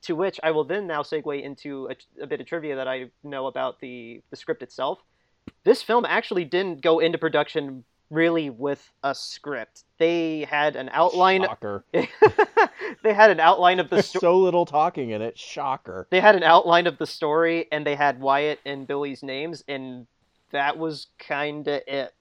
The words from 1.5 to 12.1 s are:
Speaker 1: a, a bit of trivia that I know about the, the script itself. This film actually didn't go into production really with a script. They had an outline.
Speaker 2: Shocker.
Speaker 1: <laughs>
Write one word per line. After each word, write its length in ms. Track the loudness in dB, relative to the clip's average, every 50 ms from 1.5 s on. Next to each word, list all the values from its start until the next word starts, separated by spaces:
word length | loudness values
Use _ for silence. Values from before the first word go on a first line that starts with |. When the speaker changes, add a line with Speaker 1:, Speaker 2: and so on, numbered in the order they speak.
| -14 -12 -12 -12 -10 -10 -10 -10
Speaker 1:
a, 340 | -12 _ -16 _ _ -16 -10
a 40 | -10
bit 120 | -8 -10
of 40 | -8
trivia 300 | -8 -8 -8 -6 -6 -6
that 120 | -6 -6 -6
I 220 | -6 -8 -8 -12 _ _ _
know 240 | -12 -10 -8 -8 -8
about 320 | -6 -6 -6 -6 -8 _
the, 420 | -16 -16 -16 -16 -16 -18 -18 -20 _ _
the 60 | -20
script 260 | -20 -8 -8 -8 -8
itself. 380 | -8 -18 -10 -6 -6 -6 -6 _ _ _ _ _ _ _ _ _ _ -20 _ _ _
This 180 | 4 4 4
film 240 | 4 0 0 0 0
actually 400 | 0 -2 -2 -2 -2 -4 -6 -4
didn't 360 | -2 -2 -2 -2 -2 -6 -2
go 180 | 0 2 2 4
into 180 | 2 0 0 -2
production 680 | -4 -2 -2 -2 -2 -2 -4 -6 -6 -6 -12 -14 -18 _ _ _ _ _
really 400 | -2 0 2 2 2 0 -2 -4
with 400 | -8 -8 -6 -6 -6 -6 _ _ _ _ -6
a 120 | -6 -6
script. 680 | -6 -10 -14 -16 -16 _ -10 -10 -10 -10 _ _ -20 _ _ _ _
They 440 | 0 2 2 0 -2 -2 -4 -6 -6 -4
had 280 | -2 0 0 0 0
an 140 | -4 -12 -6
outline. 520 | 0 2 2 2 4 4 4 4 4 4 2
Speaker 2:
Shocker. 400 | -2 -4 -6 -8 -8 -8 -8 -10 _
Speaker 1:
<laughs> 40 | -2 -2 -2 -2